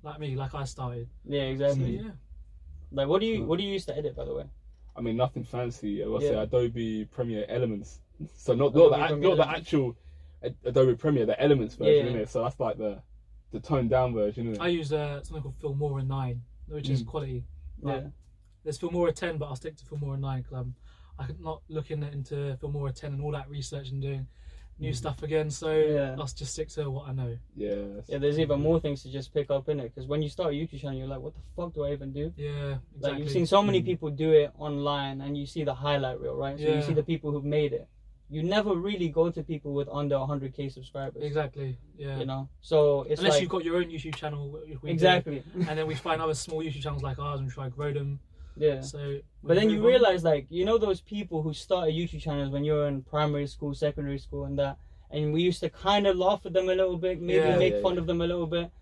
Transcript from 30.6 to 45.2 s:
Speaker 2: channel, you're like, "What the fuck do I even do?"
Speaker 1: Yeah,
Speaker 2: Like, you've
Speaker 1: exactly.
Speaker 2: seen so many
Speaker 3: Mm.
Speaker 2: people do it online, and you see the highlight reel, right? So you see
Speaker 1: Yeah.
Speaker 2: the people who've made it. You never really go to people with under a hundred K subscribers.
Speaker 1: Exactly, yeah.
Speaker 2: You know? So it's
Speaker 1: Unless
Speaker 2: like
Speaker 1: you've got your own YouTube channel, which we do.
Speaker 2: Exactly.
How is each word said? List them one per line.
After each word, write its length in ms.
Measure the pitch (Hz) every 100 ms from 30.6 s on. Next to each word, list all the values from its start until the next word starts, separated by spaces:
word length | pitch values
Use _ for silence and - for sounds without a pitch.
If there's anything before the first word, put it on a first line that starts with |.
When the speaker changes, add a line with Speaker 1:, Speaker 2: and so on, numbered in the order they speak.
| 160 147
Speaker 2:
channel, 180 | 143 135
you're 80 | 131
like, 140 | 135
"What 140 | 139 -
the 40 | -
fuck 200 | - 175
do 100 | 160
I 80 | 143
even 200 | 143 139
do?" 200 | 135 151 180
Speaker 1:
Yeah, 140 | 147
Speaker 2:
Like, 640 | 147 143 135 - - 143
you've 100 | 139
Speaker 1:
exactly. 60 | 147
Speaker 2:
seen 180 | 139 170
so 160 | 196
many 180 | 208 190
Speaker 3:
Mm. 40 |
Speaker 2:
people 260 | 175 175 156
do 220 | 139 156
it 180 | 156 147 -
online, 600 | 147 143 143 143 139 135
and 160 | 139 147
you 80 | 139
see 160 | 170
the 100 | 143
highlight 460 | 127 143 143 131 123
reel, 140 | 131
right? 240 | 135 139 143
So 80 | 151
you 160 | 151
see 60 | 147
Speaker 1:
Yeah. 60 |
Speaker 2:
the 100 | 147
people 260 | 147 165 151
who've 140 | 143
made 280 | 143 151 147
it. 140 | 147 - - - - -
You 140 | 147
never 320 | 165 208 208
really 340 | 180 190 202 170
go 200 | 151 170
to 140 | 165
people 300 | 151 156 147
with 140 | 143 143
under 280 | 143 143 139
a 100 | 135
hundred 280 | 143 135
K 140 | 131 139
subscribers. 520 | 131 131 - 135 -
Speaker 1:
Exactly, 560 | 147 147 147 143 135 127 - -
yeah. 220 | 139 135
Speaker 2:
You 80 | 135
know? 220 | 135 135 -
So 400 | - 160 147 143
it's 180 | 131 151
Speaker 1:
Unless 140 | 190
Speaker 2:
like 80 | 147
Speaker 1:
you've 80 | 180
got 140 | 185
your 120 | 165 170
own 80 |
YouTube 320 | 170 165 147 151
channel, 340 | 151 147 143
which 320 | 147 - 135
we 60 | 147
do. 40 |
Speaker 2:
Exactly. 520 | 170 180 180